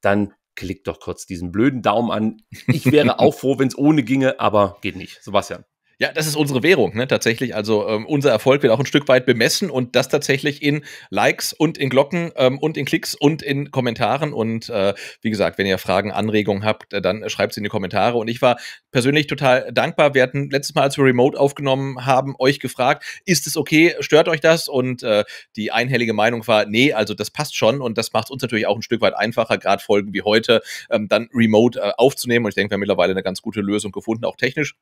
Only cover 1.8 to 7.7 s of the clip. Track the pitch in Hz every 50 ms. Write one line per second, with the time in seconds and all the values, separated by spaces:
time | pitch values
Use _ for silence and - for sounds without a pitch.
1.8 | 101 107 104 113 120 110 - 107 110 110 110 - _ _ - - - - 123 143
2.8 | - 131 131 151 143 120 - - 117 143 147 - - 131 135 117 135 131 - -
3.8 | 143 147 156 151 123 104 131 135 131 131 135 - - 104 101 107 101 98 - -
4.8 | - 101 82 90 92 - - - _ - 98 101 92 - 92 90 - _ _ _
5.8 | _ _ _ _ - - 147 160 156 156 147 151 156 139 143 127 107 160 190 156
6.8 | 113 90 - 110 123 135 123 104 - 117 113 110 135 120 - 107 107 107